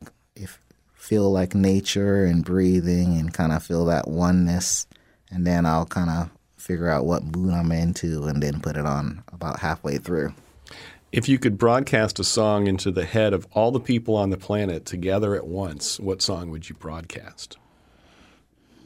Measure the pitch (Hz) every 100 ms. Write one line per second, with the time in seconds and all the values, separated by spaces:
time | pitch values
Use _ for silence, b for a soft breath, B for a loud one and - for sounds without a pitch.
0 | - - _ - 95 - _ _ _ _
1 | - 107 98 95 90 101 95 98 - 101
2 | 101 98 92 85 82 92 92 92 85 87
3 | 87 82 80 - 80 78 - 85 85 80
4 | - 82 87 90 87 87 - - - b
5 | b b _ 92 87 87 82 80 82 92
6 | 87 82 85 - _ - - 85 85 73
7 | 76 87 78 87 92 85 82 82 85 -
8 | 85 78 76 73 73 71 78 73 73 71
9 | 71 82 - 87 82 - 78 82 73 71
10 | - 82 71 - B B B B B B
11 | _ 113 127 127 123 101 117 127 - 120
12 | 107 - 95 - 107 104 101 92 98 90
13 | 85 113 107 92 - 107 117 131 123 117
14 | 117 107 98 92 - 104 98 80 - 90
15 | 92 98 104 98 78 92 92 73 - -
16 | 98 92 - 90 87 78 - - 78 80
17 | 85 - - - - - b b b b
18 | b b b b b _ _ _